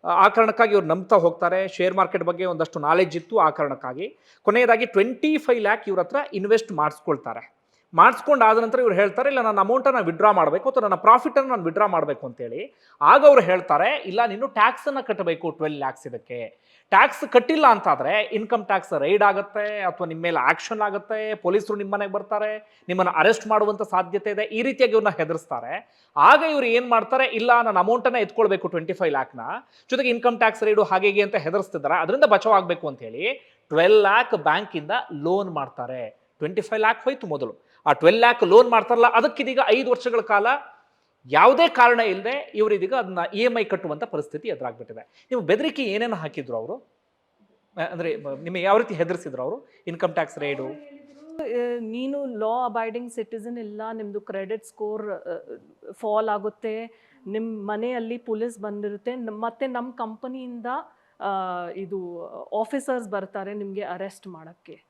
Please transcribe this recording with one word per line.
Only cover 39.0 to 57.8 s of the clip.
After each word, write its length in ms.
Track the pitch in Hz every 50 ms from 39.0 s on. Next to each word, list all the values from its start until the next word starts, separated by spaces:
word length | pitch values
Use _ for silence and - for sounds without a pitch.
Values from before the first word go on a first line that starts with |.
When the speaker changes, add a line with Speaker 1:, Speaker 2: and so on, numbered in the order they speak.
| 233
Speaker 1:
ಅದಕ್ಕಿದೀಗ 520 | 240 233 226 233 294 226 - 277 240 262 247 254 -
ಐದು 220 | 220 254 269 233
ವರ್ಷಗಳ 300 | 247 247 - 247 226 226
ಕಾಲ 260 | 214 226 214 202 208 233 269 294 - - - _ _ _ _ _ _ _ _ _ _
ಯಾವುದೇ 420 | 127 135 147 180 240 269 254 330 339
ಕಾರಣ 320 | - 254 247 240 240 233
ಇಲ್ದೆ 520 | 226 214 185 190 196 226 262 285 302 - -
ಇವ್ರು 200 | 208 214 214 208
ಇದೀಗ 200 | 196 175 190 254
ಅದನ್ನ 240 | 254 233 185 185 175 170 175 -
ಇ 60 | 196
ಎಂ 180 | 233 247 233 233
ಐ 60 | 214
ಕಟ್ಟುವಂತ 400 | 220 196 180 - 165 151 147 240
ಪರಿಸ್ಥಿತಿ 440 | - - 151 147 - - 151 - 233
ಎದುರಾಗ್ಬಿಟ್ಟಿದೆ. 520 | 170 120 127 123 117 117 120 _ 113 110
ನೀವು 420 | - _ _ _ _ _ 254 247 190
ಬೆದರಿಕೆ 420 | 147 185 220 - 320 294 - 269
ಏನೇನು 320 | 220 190 214 226 240 220
ಹಾಕಿದ್ರು 400 | 175 160 151 - - 139 123 120
ಅವರು? 180 | 113 110 131 202
ಅ-, 1160 | 262 _ _ _ _ _ _ _ _ _ _ _ _ _ _ _ _ _ _ _ 180 160 165
ಅಂದ್ರೆ 260 | - 170 170 170 151
ಮ-, 220 | - 147 143 135 135
ನಿಮ್ಮ 180 | 156 170 180
ಯಾವ 220 | 185 170 190 202 220
ರೀತಿ 160 | 240 233 208
ಹೆದರ್ಸಿದ್ರು 480 | 156 170 165 180 170 - 160 127 127 127
ಅವರು? 260 | 143 196 269 - _ _ _ _
ಇನ್ಕಮ್ 280 | - 165 165 185 175 156
ಟ್ಯಾಕ್ಸ್ 240 | 165 160 156 - 156
ರೈಡು? 240 | 143 143 139 135 131
Speaker 2:
ಅವ್ರು 180 | - - 302
ಹೇಳಿದ್ರು, 640 | - - - - - _ - - 294 320 320 320 311
"ಎ, 320 | 240 226 247 240 240 240 240
ನೀನು 480 | 226 220 220 240 254 269 277 285 285
ಲಾ 380 | 262 240 214 220 220 226 247 254
ಅಬೈಡಿಂಗ್ 480 | 240 208 233 226 226 214 240 247 240 233
ಸಿಟಿಜನ್ 460 | - 220 220 - 226 208 240 240 240
ಇಲ್ಲ, 240 | 226 208 208 208 220 220 226
ನಿಮ್ದು 280 | 226 214 208 202 208
ಕ್ರೆಡಿಟ್ 440 | 202 - 208 196 196 185 220 220 _
ಸ್ಕೋರ್, 460 | - _ _ 214 208 214 214 208 214
ಅ, 480 | 196 - - - 170 151 - - 117 - _ _ _ _ _ - 190
ಫಾಲ್ 360 | _ - 214 208 214 220 220
ಆಗುತ್ತೆ, 760 | 208 208 196 214 208 _ - 220 214 220 226 233 226 _ _ _ _ _ _
ನಿಮ್ 420 | 190 202 220 226 226 220 214 202 202
ಮನೆಯಲ್ಲಿ 500 | 214 208